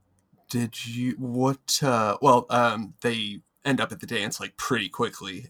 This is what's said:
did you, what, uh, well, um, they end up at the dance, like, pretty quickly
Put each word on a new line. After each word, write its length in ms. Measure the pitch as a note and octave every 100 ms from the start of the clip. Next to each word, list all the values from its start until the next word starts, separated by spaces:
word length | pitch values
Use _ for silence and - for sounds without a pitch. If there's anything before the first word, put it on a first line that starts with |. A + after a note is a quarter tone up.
| _ _ _ _ -
did 360 | B2 A#2 - A#2
you, 260 | A#2+ B2+ A#2+
what, 640 | B2+ B2 C3 C3+ - -
uh, 340 | C#3+ A#2+ G#2+ G2+
well, 260 | C3+ B2 -
um, 440 | B2 A#2+ G#2+ G2 -
they 400 | A#2+ A2+ G#2 G2+ - _
end 160 | - B2+
up 120 | A2+
at 80 | F#2+
the 60 | G2+
dance, 340 | A2+ G#2 -
like, 160 | G2 -
pretty 320 | - A#2 F#2+
quickly 600 | - A2+ - G2 F#2 B2